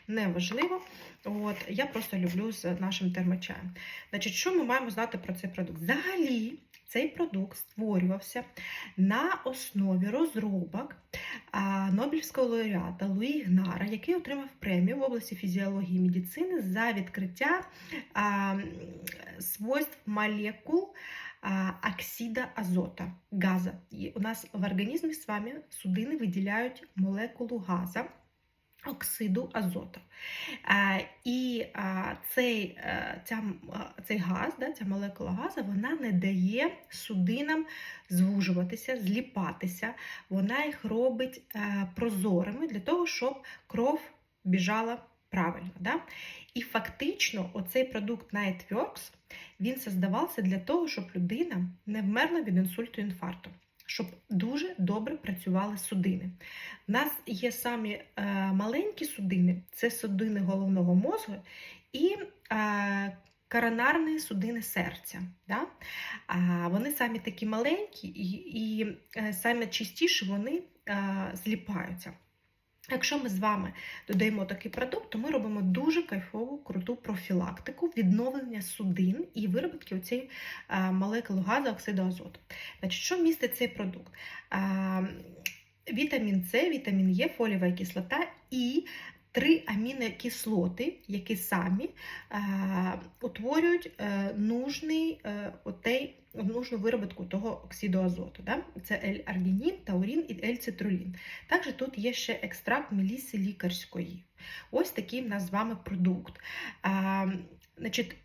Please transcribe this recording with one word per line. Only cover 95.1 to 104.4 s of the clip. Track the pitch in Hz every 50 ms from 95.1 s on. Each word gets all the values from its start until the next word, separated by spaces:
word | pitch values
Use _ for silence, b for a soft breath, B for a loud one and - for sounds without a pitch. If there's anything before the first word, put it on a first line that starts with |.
| 320 - -
е, | 208 208 208 208 202 - - -
отей, | - 190 - - 226 240 262 285 277 - - - _ -
нужну | - 220 196 226 240 247 - 240 214
виробітку | 196 226 240 226 202 180 - - 180
того | 180 - 196 208 226 - - -
оксиду | - - - - 202 180 190 185
азоту. | 180 175 180 180 - - - 185
Да? | 196 233 - 359 - - - 180
Це | - 208
L-аргінін, | - - 202 196 - - - 185 185 180 185 190 196 254 339 381 - -
таурін | - 190 180 185 202 277 320 320 -
і | 214
L-цитрулін. | 175 202 220 247 247 - 233 190 - 196 208 185 180 180 185 180 B B B B B B
Також | - 311 359 359 294 -
тут | - 262 269 - 202
є | 202 247 240
ще | - - - 220
екстракт | - - 196 - - - - 233 285 294 - 214
меліси | 196 190 190 233 269 - - - 208
лікарської. | 190 202 196 - - 180 180 - - - - 180 175 - - - - _ _ B